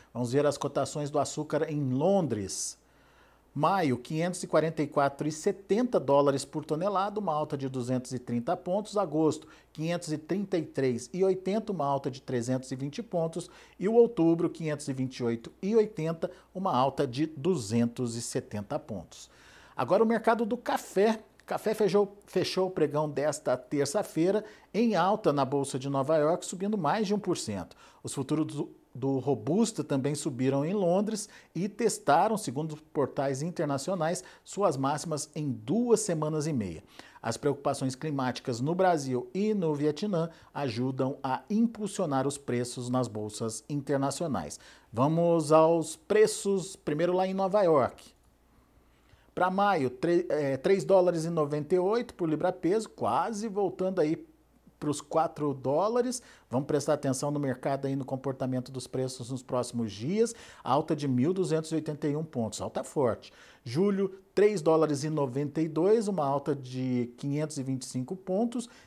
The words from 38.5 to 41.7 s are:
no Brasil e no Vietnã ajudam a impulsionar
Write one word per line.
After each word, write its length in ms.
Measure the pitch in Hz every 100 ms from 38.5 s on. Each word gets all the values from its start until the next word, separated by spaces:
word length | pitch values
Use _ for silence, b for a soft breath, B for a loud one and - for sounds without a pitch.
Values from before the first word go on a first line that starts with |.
| 117
no 120 | 143
Brasil 560 | 180 185 165 135 127 123
e 200 | 185 214
no 200 | 208 165
Vietnã 560 | 143 151 151 208 175 165 B B
ajudam 640 | 143 143 113 131 131 131 135
a 200 | - 131 -
impulsionar 760 | 214 233